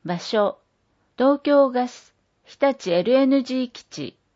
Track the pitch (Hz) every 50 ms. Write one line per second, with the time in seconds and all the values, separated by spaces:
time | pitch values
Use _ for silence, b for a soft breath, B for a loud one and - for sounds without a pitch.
0 | - 160 175 175 - - - 214 208 196 - _ _ _ _ _ _ _ _ _
1 | _ _ _ - 247 269 285 277 - 294 285 285 277 262 247 247 247 247 - -
2 | - _ _ _ _ _ _ _ _ - - - 285 277 262 - - 185 170 175
3 | - 220 254 269 269 262 277 277 247 - 254 262 254 247 - - - _ - -
4 | 143 - - _ _ _ _